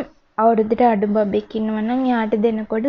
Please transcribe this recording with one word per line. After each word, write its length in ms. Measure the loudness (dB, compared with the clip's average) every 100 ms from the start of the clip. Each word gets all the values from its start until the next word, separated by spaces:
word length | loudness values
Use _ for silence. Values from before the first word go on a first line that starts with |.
| -4 _ _ 0
අවුරුද්දට 460 | 2 2 2 2
අඩු 240 | 2 2 0
බබෙක් 480 | 0 0 -2 -4 -6
ඉන්නවා 260 | -4 -2
නම් 200 | -2 -2
එයාට 320 | 0 0 0 0
දෙනකොට 480 | 0 -2 -4 -4